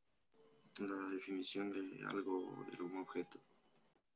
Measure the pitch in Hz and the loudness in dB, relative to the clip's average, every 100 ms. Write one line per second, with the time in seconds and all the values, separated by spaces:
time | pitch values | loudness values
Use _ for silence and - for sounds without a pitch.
0 | _ _ _ - - - - - 101 98 | _ _ _ -20 -20 -20 -12 -4 -2 0
1 | 95 95 95 95 92 98 101 98 95 98 | 0 0 0 2 2 2 2 2 -2 -2
2 | 101 101 95 92 92 95 92 90 87 95 | 0 2 4 2 2 -4 -6 -4 -2 -2
3 | 92 - 90 - - - _ - - _ | -2 -2 -2 -4 -18 -20 _ -20 -20 _
4 | _ | _